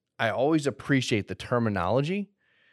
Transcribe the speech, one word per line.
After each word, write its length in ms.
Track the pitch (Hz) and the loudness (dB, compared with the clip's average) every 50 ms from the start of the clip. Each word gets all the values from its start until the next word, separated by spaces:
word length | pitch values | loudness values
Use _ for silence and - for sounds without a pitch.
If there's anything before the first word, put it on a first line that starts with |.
| _ _ _ - | _ _ _ -2
I 100 | 117 113 | -2 0
always 380 | 101 107 127 147 165 156 139 139 | 0 2 2 2 2 2 2 0
appreciate 600 | 120 - - - 147 131 123 - 123 104 95 - | -4 -4 0 2 2 2 2 2 0 0 0 -4
the 80 | 95 | -8
terminology, 960 | - - - 127 123 117 110 104 95 85 90 107 131 143 151 190 208 202 - _ _ _ _ _ _ _ _ | -10 -4 -2 0 0 2 0 0 0 0 0 0 0 0 -2 -4 -6 -6 -8 _ _ _ _ _ _ _ _